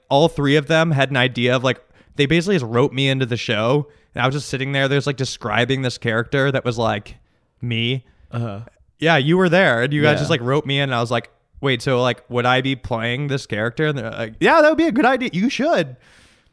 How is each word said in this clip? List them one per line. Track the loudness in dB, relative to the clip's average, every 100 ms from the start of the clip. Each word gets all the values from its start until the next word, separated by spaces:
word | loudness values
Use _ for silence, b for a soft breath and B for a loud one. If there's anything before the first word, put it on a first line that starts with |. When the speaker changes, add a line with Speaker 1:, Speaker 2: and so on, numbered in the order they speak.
| -2
Speaker 1:
all | 2 2
three | 2 2 2
of | 2
them | 2 2
had | 2 0
an | 0
idea | 0 0 0 2
of, |
like, | 0 -2 _ b b
they | -2 2
basically | 2 2 0
just | 0
wrote | 0 0
me | 0 0
into | 0 -2
the | -4
show, | -2 -2 0 0 -2 b b
and | -4
I | -2
was | -2
just | -6
sitting | -6 -4
there. | -2 0
There's, | 0 -2
like, | -4
describing | -6 -6 -2 0 0 0
this | -4 -4
character | -2 -2 0 0 0
that | 0
was, | -2 -2
like, | -2 -2 -8 -18 _ _ _ _
me. | -6 -2 -2 -4 -8 _ _
Speaker 2:
Uh-huh. | -8 -8 -10 -16 _ _ _
Speaker 1:
Yeah, | 0 2
you | 2 2
were | 4
there, | 4 4 2
and | 0
you | 2
guys | 2
Speaker 2:
Yeah. | 2
Speaker 1:
just, | 0
like, | -2
wrote | 0 -2 0
me | -2
in, |
and | -2
I | -2
was | -2
like, | -4 -6 _ _ -6
"Wait, | -2 -2
so, | 0 0
like, | 0 -2 -4
would | -2 2
I | 2
be | 0 -4
playing | -4 -4 -4 -4 -4
this | -6 -4
character?" | -4 -4 -2 -2
And | -2
they're | -6
like, | -8 -10 -2
"Yeah, | 2 6
that | 4
would | 4
be | 2
a |
good | 2 2
idea. | 2 -2
You | -2 -2
should." | 0 0 0 -2 -8 b b b b b